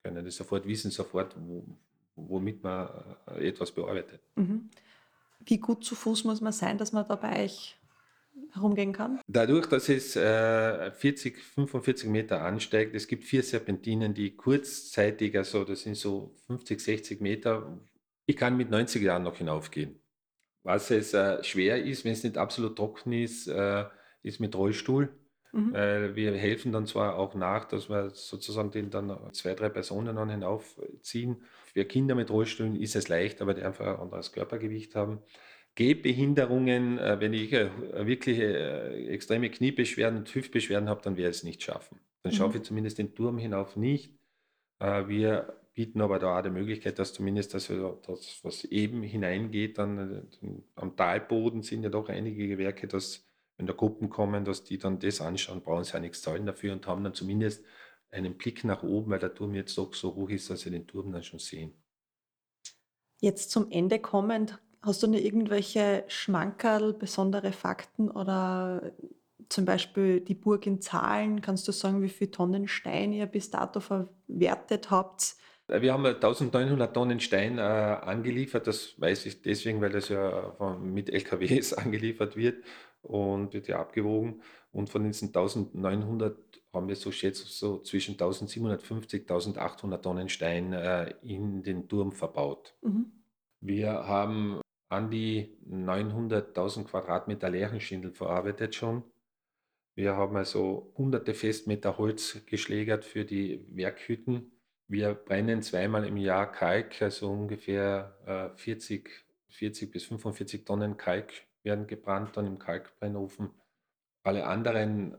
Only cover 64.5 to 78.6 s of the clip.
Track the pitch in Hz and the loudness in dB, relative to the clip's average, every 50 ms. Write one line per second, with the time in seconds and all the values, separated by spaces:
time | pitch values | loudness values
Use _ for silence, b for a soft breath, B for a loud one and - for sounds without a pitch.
64.5 | - - _ _ _ _ - 208 196 - - 220 220 208 - 208 202 226 220 208 | -4 -14 _ _ _ _ 0 0 2 4 4 4 4 4 4 4 2 2 2 4
65.5 | 208 202 196 - - 220 208 202 202 - - - - - - - 190 165 180 202 | 2 0 0 2 2 4 4 4 4 2 0 -4 -6 -4 0 2 2 2 2 0
66.5 | 202 - - 226 214 214 214 214 214 214 202 190 - - 190 190 196 202 196 196 | -2 0 2 4 4 4 4 2 0 0 -4 -4 0 2 2 4 2 2 0 -2
67.5 | 190 - - - - - - - _ - 214 208 - 208 190 190 190 190 185 185 | -4 -2 -4 -4 -4 -4 -10 -8 _ 0 0 2 2 -2 0 0 2 2 2 2
68.5 | 185 185 185 185 185 180 - - - - - - - _ _ _ _ - - _ | 0 0 -2 -2 -4 -4 -6 -8 -12 -12 -16 -16 -18 _ _ _ _ -20 -10 _
69.5 | - 202 185 185 185 185 - - - 202 196 190 180 180 180 - 190 190 - 208 | 0 2 4 4 4 2 2 0 0 4 4 6 6 4 2 0 -4 2 4 4
70.5 | 208 202 - 202 196 190 - - - - - - - 208 214 214 214 208 - - | 4 4 4 0 0 0 -2 -2 0 2 2 4 4 4 4 2 2 0 0 0
71.5 | 190 190 - - 196 - - 190 196 196 196 190 190 - 202 196 - - 180 180 | 0 0 0 -2 -2 0 2 2 2 4 2 0 0 -2 -2 -2 2 2 2 4
72.5 | 185 196 202 196 - - - - - - 202 208 208 208 208 202 208 208 196 - | 4 2 0 -2 -4 -4 -4 -2 0 0 0 0 0 0 -2 0 -2 -4 -2 0
73.5 | - - 190 190 - 208 - - 196 190 180 185 - _ _ - - 170 175 175 | -2 -2 -2 0 -2 -6 -2 0 0 0 0 -2 -8 _ _ -8 2 4 4 4
74.5 | - - - - 220 208 - - 202 185 190 185 - - - - b b b b | 4 0 0 -2 -2 -2 2 4 4 4 4 2 -4 -2 -2 -2 b b b b
75.5 | b b b - - 104 120 131 131 139 135 131 120 - - 110 123 - 143 123 | b b b 0 2 6 6 6 6 6 4 4 4 6 6 4 6 4 2 4
76.5 | - 123 131 135 143 131 120 113 - 123 123 123 120 113 - - - - - - | 4 4 4 4 4 4 4 2 4 2 2 4 2 0 2 2 4 4 4 2
77.5 | 123 120 104 101 110 107 107 104 104 - - 92 98 113 113 123 120 123 135 135 | 2 2 2 4 4 4 4 2 2 0 0 -2 -2 0 0 0 0 0 -2 0
78.5 | - 117 | 0 0